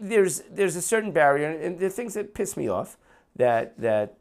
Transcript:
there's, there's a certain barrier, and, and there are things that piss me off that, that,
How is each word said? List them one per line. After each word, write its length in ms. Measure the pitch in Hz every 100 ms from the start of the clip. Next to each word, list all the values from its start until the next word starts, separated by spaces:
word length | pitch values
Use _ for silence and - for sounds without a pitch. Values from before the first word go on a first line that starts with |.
there's, 400 | 202 220 190 139 -
there's 240 | 175 196 170
a 60 |
certain 300 | - 220 214
barrier, 380 | 160 143 143 151
and, 120 | 160
and 160 | 175 175
there 80 | 190
are 40 |
things 220 | 190 240 208
that 180 | 208
piss 240 | - 190 -
me 100 | 120
off 300 | 92 165 - _ _ _ -
that, 420 | 123 113 117 -
that, 380 | 113 107 104 -